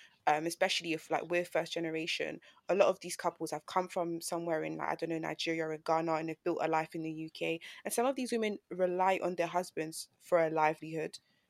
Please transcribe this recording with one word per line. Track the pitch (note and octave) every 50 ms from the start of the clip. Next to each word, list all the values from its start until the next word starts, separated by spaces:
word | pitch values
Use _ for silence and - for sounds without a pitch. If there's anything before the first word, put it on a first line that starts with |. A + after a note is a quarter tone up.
| - - _ _ _ -
um, | D3+ D3+ D#3+
especially | E3+ E3 - F#3 F#3+ - - E3+ E3+ D#3
if, | D#3 - -
like, | D#3+ D3+ E3 D#3+
we're | F3 F3 F3
first | F3 - E3 E3+ E3 -
generation, | F3 E3+ D#3+ D#3+ D#3+ D#3+ E3+ - - D3+ D#3 D#3 - - - - _ _ -
a | F3
lot | G3 - -
of | F#3+ -
these | - F3 -
couples | - - F3 - - E3 D#3
have | - D3+ -
come | - - F#3+ F#3 F3+
from | - F#3+ E3+ E3+ E3+ E3
somewhere | - - F3+ E3+ E3+ E3+ E3 D#3 D#3
in, | D#3 D#3+ D#3
like, | D3+ D#3
I | D#3+
don't | D#3+ - D#3+
know, | E3 D#3+
Nigeria | D#3+ D#3+ D#3 - - E3+ E3 D#3+ D#3+
or | D#3+ D#3 D#3
Ghana, | - - D#3+ D#3+ E3 E3+ D#3+
and | D#3 D#3+ E3
they've | D#3+ - _
built | F3 E3 - -
a | D#3+
life | D#3+ D#3 D#3+ D#3+ -
in | E3 D#3+
the | D#3+ D#3
U | D#3 D#3+ D#3+
K. | - - E3+ E3 E3 E3 - - - - -
And | G#3 -
some | - A#3
of | C4 C#4
these | C4+ B3+ A3+ A#3+
women | A#3 A3 G#3+ G#3 - - _
rely | - F3+ F#3 F3+ F3+ F3+ F#3 F#3+ F#3+ - -
on | F3+ F3+
their | E3+ E3+ E3
husbands | E3 F3 F#3 - - - D#3 D#3+ D#3+ - - - _ _ _
for | - F#3 E3+ E3
a | D#3+
livelihood. | D#3 D#3+ D#3 D#3 D#3+ - - D#3+ D#3+ D#3+ D#3 - - - - _ _ _ _ _